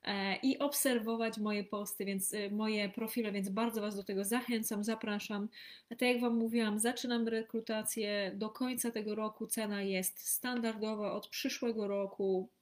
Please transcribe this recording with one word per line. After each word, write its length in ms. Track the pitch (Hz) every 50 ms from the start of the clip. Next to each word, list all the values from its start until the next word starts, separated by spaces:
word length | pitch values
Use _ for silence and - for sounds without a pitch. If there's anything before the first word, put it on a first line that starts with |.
| -
e, 300 | - 202 202 196 196 190
i 240 | - - 262 269 -
obserwować 760 | 285 285 285 - - 269 247 240 214 220 233 226 226 226 220 220
moje 260 | 208 208 208 208 196
posty, 420 | 196 - 202 202 196 - - 202
więc, 280 | 196 196 196 190 - -
e, 160 | 214 208 202
moje 400 | 202 208 220 220 214 208 208 196
profile, 420 | 196 - 220 220 - 247 226 208
więc 180 | 196 202 190 202
bardzo 320 | 190 214 226 233 226 220
was 140 | 202 214 208
do 80 | 196 196
tego 220 | - 202 190 202
zachęcam, 580 | 196 233 247 247 247 240 226 220 - 233 202 208
zapraszam. 680 | 220 226 220 - 220 208 208 - - 214 202 202 220 - - - - - - _ _
Tak 120 | 233 -
jak 200 | 254 247 247 240
wam 160 | 240 240 233 233
mówiłam, 420 | 226 226 226 240 226 214 208 214
zaczynam 480 | 220 233 254 - - 247 240 233 233 226
rekrutację 1040 | 226 220 220 - - 226 220 - 220 220 214 - - 226 214 208 208 202 202 190 190
do 140 | 202 220 214
końca 420 | 214 - 254 254 254 240 - 233
tego 240 | 226 220 214 214 208
roku, 320 | 214 214 214 214 - 226 214
cena 340 | - 233 214 208 202 202
jest 460 | 196 196 190 185 185 - - - - -
standardowa, 840 | - - - 247 247 240 233 226 214 214 214 220 220 208 214 196 190
od 140 | 208 - -
przyszłego 600 | - - - 269 - - - 240 226 220 208 202
roku 600 | 202 202 202 196 - - 196 196 190 185 190 - _ _